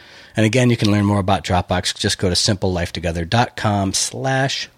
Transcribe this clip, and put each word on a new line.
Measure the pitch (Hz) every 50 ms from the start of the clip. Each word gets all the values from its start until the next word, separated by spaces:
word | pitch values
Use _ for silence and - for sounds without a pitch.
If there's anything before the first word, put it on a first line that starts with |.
| - - - - - - -
And | 113 110
again, | 110 110 127 127 123
you | 120 -
can | 107 101
learn | 104 104 101
more | 101 104 101
about | 92 101 98 85 -
Dropbox. | - 95 87 - - 92 90 - - - -
Just | - 98 - -
go | 104 90
to | 87
simple | - - - 104 - - 95 92
life | 85 87 -
together | - 87 82 87 82 85 82
dot | 85 117 117 123 - -
com | - - 107 104 101 98 95 92
slash | - - - - 120 131 135 135 131 139 135 - - - - _